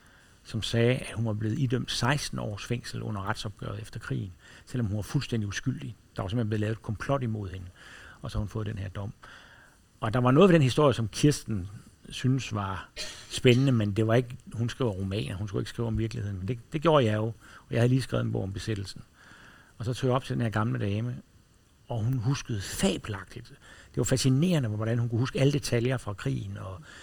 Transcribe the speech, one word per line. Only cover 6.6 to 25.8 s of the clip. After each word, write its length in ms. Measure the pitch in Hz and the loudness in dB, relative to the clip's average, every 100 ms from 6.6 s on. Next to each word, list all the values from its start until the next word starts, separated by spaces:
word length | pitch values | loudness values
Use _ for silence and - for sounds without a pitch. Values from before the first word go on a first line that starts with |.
lavet 100 | 107 | -2
et 100 | 113 | -4
komplot 420 | - 104 - 139 | -6 -6 -2 -2
imod 260 | 123 107 98 | -2 -4 -6
hende, 180 | 92 90 - - - - - | -10 -12 -18 -20 -20 -20 -14
og 100 | 127 | -8
så 60 | 110 | -6
har 20 | |
hun 80 | 104 | -4
fået 180 | 113 107 | -4 -6
den 100 | 107 | -6
her 120 | 98 | -8
dom. 240 | 98 101 - - - - - - _ _ - | -8 -10 -10 -18 -20 -20 -20 -20 _ _ -8
Og 140 | 113 | -2
der 60 | 123 | 2
var 120 | 123 | 6
noget 180 | 135 196 | 8 10
ved 40 | |
den 80 | 170 | 8
historie, 320 | 131 113 147 | 6 6 4
som 140 | 113 110 | 4 -2
Kirsten 600 | - 147 - - 107 92 101 - - - | 4 4 4 0 -4 -6 -12 -18 -20 -14
synes 440 | - 127 131 - | -2 0 0 0
var 360 | 104 98 92 - - - - - | -4 -4 -6 -10 -10 -10 -10 -10
spændende, 420 | - 127 123 135 | 2 6 8 6
men 200 | 120 107 | 4 2
det 160 | 98 110 | 2 4
var 60 | |
ikke, 240 | 113 123 - - | 4 2 -6 -10
hun 160 | 107 117 | -4 -2
skriver 220 | - 127 | 0 -2
romaner, 440 | 95 98 98 139 92 | -2 -4 -4 -4 -6
hun 120 | 104 | -4
skulle 140 | 117 | -4
ikke 80 | 113 | -4
skrive 180 | - 117 | -4 -2
om 100 | 110 | -2
virkeligheden, 400 | 113 117 104 95 | -2 -4 -6 -4
men 80 | 95 | -4
det, 120 | 123 - | -6 -6
det 80 | 160 | 0
gjorde 240 | 165 151 113 | 4 6 6
jeg 100 | 107 | 2
jo, 80 | 113 - - - | -2 -6 -14 -20
og 80 | - | -4
jeg 80 | 120 | 2
havde 100 | 120 | 4
lige 120 | 131 | 4
skrevet 240 | 120 120 117 | 2 -2 0
en 60 | |
bog 120 | 113 | -2
om 100 | 98 | -4
besættelsen. 480 | 95 - 104 98 - - _ - - - - - - | -4 -4 -4 -6 -12 -18 _ -20 -20 -20 -20 -20 -10
Og 80 | 113 | -6
så 80 | |
tog 140 | 123 131 | -2 0
jeg 80 | 127 | 0
op 80 | |
til 100 | - 131 | 0 -2
den 60 | |
her 80 | 117 | 0
gamle 300 | 104 113 127 | 0 0 0
dame, 360 | 107 104 120 131 - - _ _ _ _ - | -2 -2 -4 -6 -12 -20 _ _ _ _ -8
og 160 | 120 | -2
hun 100 | 110 131 | 0 0
huskede 440 | 107 139 - 107 | 0 0 -2 -6
fabelagtigt. 840 | - - 196 160 - 98 95 120 - | -6 0 0 0 -4 -8 -10 -16 -16
Det 480 | - - - - - | -20 -20 -20 -8 -2
var 60 | |
fascinerende, 640 | 123 131 135 131 180 165 117 | 2 4 4 4 4 2 0
hvordan 300 | 104 110 120 | -2 0 0
hun 100 | 120 | 0
kunne 100 | 117 | 0
huske 200 | 135 - | 0 4
alle 140 | 135 | 4
detaljer 440 | 143 - 120 | 4 2 0